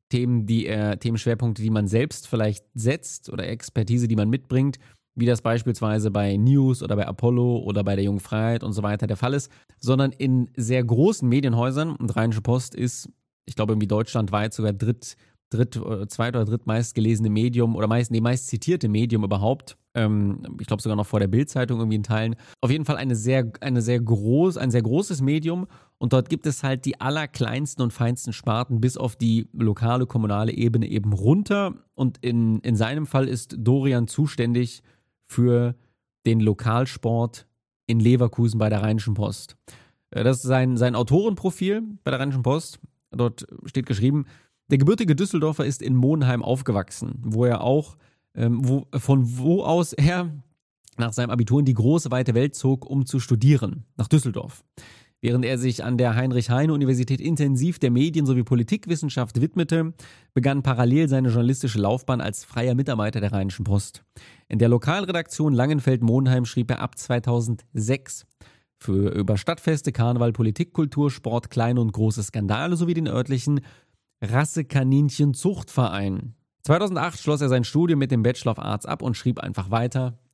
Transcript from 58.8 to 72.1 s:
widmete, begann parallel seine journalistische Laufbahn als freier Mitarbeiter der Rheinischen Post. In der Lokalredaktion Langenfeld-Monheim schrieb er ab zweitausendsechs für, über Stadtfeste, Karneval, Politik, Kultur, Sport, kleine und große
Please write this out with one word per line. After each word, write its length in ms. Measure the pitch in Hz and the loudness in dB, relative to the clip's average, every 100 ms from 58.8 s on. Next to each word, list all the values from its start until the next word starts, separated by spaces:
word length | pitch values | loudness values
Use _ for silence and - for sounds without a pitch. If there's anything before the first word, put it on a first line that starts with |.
| - 160 151 135 113 117 | -4 -4 -4 -4 -4 -2
widmete, 520 | 151 - 160 165 160 165 - - _ | -2 0 0 0 -2 -6 -20 -20 _
begann 280 | - 131 139 | 0 0 0
parallel 480 | 135 120 120 139 160 | 0 4 4 4 4
seine 200 | 135 127 | 4 4
journalistische 500 | 117 120 135 135 104 | 4 2 2 0 2
Laufbahn 420 | 101 127 - 123 | 2 2 0 -2
als 220 | - 104 | -2 -6
freier 320 | - 117 123 123 | -8 -2 0 0
Mitarbeiter 460 | 139 117 104 110 | 0 0 0 0
der 100 | 101 | 0
Rheinischen 340 | 101 98 92 104 | 0 -2 -2 0
Post. 380 | 101 - - _ - - - - | 0 0 -12 _ -20 -20 -20 -4
In 100 | 110 | 2
der 100 | 117 | 4
Lokalredaktion 840 | 120 143 185 185 170 160 - 151 | 4 0 -2 -2 -4 -6 -2 0
Langenfeld-Monheim 920 | 123 131 151 131 131 117 127 131 127 120 | 2 2 0 0 2 2 2 2 2 0
schrieb 240 | - 117 | -4 -4
er 120 | 123 | -4
ab 160 | - - | -6 -8
zweitausendsechs 1300 | - 120 120 120 113 113 - 117 107 135 135 - - _ - _ _ _ | -4 -4 0 -2 0 -6 -6 -6 -2 -4 -6 -18 -18 _ -20 _ _ _
für, 380 | - 98 101 98 | -2 0 0 -2
über 220 | 98 101 | 0 -2
Stadtfeste, 540 | - 165 - 151 - | -2 -4 -2 -2 -2
Karneval, 400 | - 117 120 120 | 0 0 2 0
Politik, 420 | 107 110 101 - | 0 -2 0 -4
Kultur, 360 | - 151 143 143 | -2 -2 0 -2
Sport, 400 | 131 117 120 - | -2 -4 -6 -4
kleine 320 | - 117 123 | -2 0 2
und 100 | 113 | 0
große 300 | 104 110 | 2 0